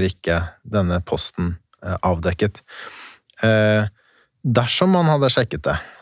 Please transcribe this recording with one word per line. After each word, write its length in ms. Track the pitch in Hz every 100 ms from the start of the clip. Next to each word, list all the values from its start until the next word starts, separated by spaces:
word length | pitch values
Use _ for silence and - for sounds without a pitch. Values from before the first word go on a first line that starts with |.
| 92
ikke 400 | - - 85 85 -
denne 400 | - 107 90 90
posten, 540 | - - - - 87 87 _ _
eh, 140 | 98 90
avdekket. 600 | 92 85 85 - 104 - - - - - - - _ -
Eh, 400 | 110 110 107 107 104 - _ _ _ _ 135
dersom 440 | 120 123 - 185
man 200 | 185 160
hadde 160 | 151 135
sjekket 360 | - 117 76
det, 160 | - - - -